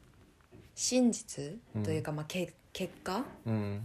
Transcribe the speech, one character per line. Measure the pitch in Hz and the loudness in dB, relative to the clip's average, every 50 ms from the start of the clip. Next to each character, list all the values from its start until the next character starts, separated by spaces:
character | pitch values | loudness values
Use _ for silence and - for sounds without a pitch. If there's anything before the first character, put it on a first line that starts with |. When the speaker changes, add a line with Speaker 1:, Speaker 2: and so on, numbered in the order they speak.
| - - - - - - - _ - _ - - - - - | -20 -20 -20 -20 -20 -20 -20 _ -20 _ -20 -20 -20 -18 -8
Speaker 1:
真 | - - - 247 254 247 240 | -2 0 4 6 8 8 6
実 | - - - - - - 139 147 185 233 - - - 107 104 | 6 4 -4 -8 -8 -6 -6 -6 -8 -10 -14 -6 -2 -2 0
と | 160 | 2
い | 156 156 | 2 0
う | 151 | 0
か、 | 156 | -2
Speaker 2:
う | 151 | -2
ん。 | |
Speaker 1:
ま | 151 151 | -4 -4
あ、 | |
け-、 | 151 - 185 175 170 - - - - - | -4 -2 -2 -2 -2 -6 -16 -20 -16 -6
結 | - 190 170 - - - | -4 -4 -4 -6 -8 -4
果？ | 196 185 220 269 - - - - | -2 -2 -2 -2 -4 -8 -8 -2
Speaker 2:
う | 113 | 0
ん。 | 110 107 104 101 101 101 | 0 0 0 -2 -2 -4